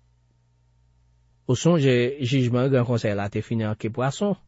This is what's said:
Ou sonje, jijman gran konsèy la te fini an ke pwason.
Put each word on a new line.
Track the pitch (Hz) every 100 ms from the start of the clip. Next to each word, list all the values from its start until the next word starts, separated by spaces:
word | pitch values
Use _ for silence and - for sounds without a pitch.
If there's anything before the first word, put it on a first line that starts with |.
| _ _ _ _ _ _ _ _ _ _ _ _ _ _ -
Ou | 123
sonje, | 165 175 135 123 120 143
jijman | 123 135 123 123 135
gran | 131 120
konsèy | 117 110 101
la | 101
te | 107
fini | - 117 107
an | 107
ke | 110
pwason. | 113 131 - 208 190